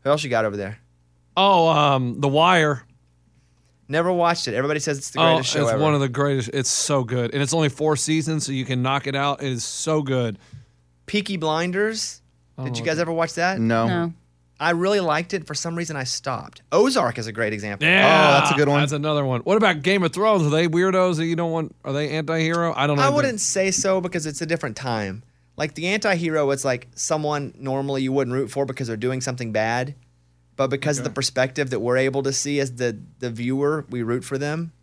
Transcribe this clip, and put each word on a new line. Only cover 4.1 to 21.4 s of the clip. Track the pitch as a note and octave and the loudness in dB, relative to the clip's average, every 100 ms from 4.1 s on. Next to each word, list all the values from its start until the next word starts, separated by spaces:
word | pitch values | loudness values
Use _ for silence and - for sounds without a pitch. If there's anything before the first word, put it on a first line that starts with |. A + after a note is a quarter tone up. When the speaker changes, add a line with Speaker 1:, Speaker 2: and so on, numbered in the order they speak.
Speaker 1:
watched | F3 E3+ E3+ - | 2 2 0 -2
it. | G#2+ | -2
Everybody | C#3 D3+ | -2 -2
says | D3+ C#3 | -2 -6
it's | - | -6
the | C#3 | 2
Speaker 2:
Oh, | E3 D#3+ | 4 4
Speaker 1:
greatest | C3 | 0
show | D3+ | 0
Speaker 2:
it's | C3+ | 0
Speaker 1:
ever. | A2+ | 2
Speaker 2:
one | D3+ | 2
of | D3 | 2
the | C#3 | 0
greatest. | A#2+ C#3+ C3+ A2 | 0 0 0 -2
It's | C#3 B2 | -2 -2
so | - - C#3+ | -2 0 0
good. | A#2 B2+ A#2 | 0 -2 -2
And | C#3+ | -2
it's | C#3 | 0
only | D#3+ D3+ | 2 0
four | B2+ D#3 D3 | 0 0 0
seasons, | - D#3+ D#3+ D#3 - | 0 0 0 -2 -2
so | |
you | C3+ B2+ | -6 -4
can | B2+ | -2
knock | B2+ C#3 C#3 | 0 -2 -2
it | C3+ | -2
out. | C#3+ C#3+ | -2 -2
It | C#3 | -4
is | A#2+ | -6
so | - - - D#3 | -6 -6 -2 -2
good. | C3+ C3 A#2 G2+ - - - _ _ _ - | 0 0 0 -6 -16 -20 -20 _ _ _ -4
Speaker 1:
Peaky | G#3 G3+ F#3+ | -4 -2 -4
Blinders. | D#3 D#3 F3+ F#3 G#3+ A3 - - _ _ _ - | -2 0 -2 -2 -2 -4 -8 -10 _ _ _ -10
Speaker 2:
Oh, | C3 | -8
Speaker 1:
Did | A#2 | -4
you | |
Speaker 2:
okay. | B2+ | -2
Speaker 1:
guys | D#3+ | -2
ever | E3+ | -2
watch | E3 E3 - | -2 -2 0
that? | F3 G3 | -2 0
Speaker 3:
No. | A2+ A2+ A2+ | 2 2 2
Speaker 4:
No. | F3 E3+ E3 _ _ _ _ | 0 -2 -6 _ _ _ _
Speaker 1:
I | D#3 | 0
really | E3+ F#3+ G#3 | 0 2 2
liked | F3 D3+ F3 | 2 -2 -2
it. | G3 D3+ | -6 -6
For | |
some | D3+ E3+ E3+ | -8 -6 -6
reason, | E3 D3 | -6 -6
I | B2+ | -6
stopped. | - C3+ A#2+ - - _ | -6 -6 -6 -10 -20 _
Ozark | E3 B3+ B3+ B2 A#2+ | 4 4 4 0 -2
is | A2 | -8
a | |
great | G#2+ G#2+ | -2 -2
example. | G#2+ G#2 G2+ D#3 | -2 -6 -2 4
Speaker 2:
Yeah. | F#3 G3+ | 6 8
Speaker 3:
Oh, | - D3+ C#3 | 8 6 6
that's | C#3+ | 4
a | C#3 | 4
good | C#3+ | 4
one. | C#3+ | 4
Speaker 2:
That's | D3 | 2
another | C#3+ D3+ D3 C#3 | 0 0 0 2
one. | B2 | 0
What | - G#3+ | 2 4
about | G#3 D#3+ | 4 2
Game | F3 G3 | 2 2
of | E3+ | 2
Thrones? | F#3 A3 G3+ | 2 4 4
Are | D3 | 4
they | D3+ F3 | 2 2
weirdos | E3 F#3 F#3 F#3 D#3+ | 2 2 4 2 2
that | E3 | -2
you | |
don't | E3 | -2